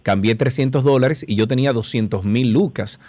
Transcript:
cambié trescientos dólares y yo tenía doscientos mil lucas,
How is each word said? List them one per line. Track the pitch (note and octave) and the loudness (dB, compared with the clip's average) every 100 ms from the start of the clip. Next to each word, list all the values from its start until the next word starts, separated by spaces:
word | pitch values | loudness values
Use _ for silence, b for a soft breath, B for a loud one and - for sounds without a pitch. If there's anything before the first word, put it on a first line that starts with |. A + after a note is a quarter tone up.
cambié | - G2 G#2+ | -2 0 2
trescientos | A2+ - C3+ C3+ C#3 | 2 0 0 0 0
dólares | C3+ C3+ C3 D3+ - | 2 4 2 0 -2
y | G#2 | 0
yo | A2 | 0
tenía | B2+ C#3 | 0 0
doscientos | A#2 A2 A#2+ G#2+ G2 G2+ | 0 -2 -2 -2 -2 -2
mil | A2+ C3 | 0 2
lucas, | A#2+ F#3 - G#2 - | 2 0 -2 -8 -10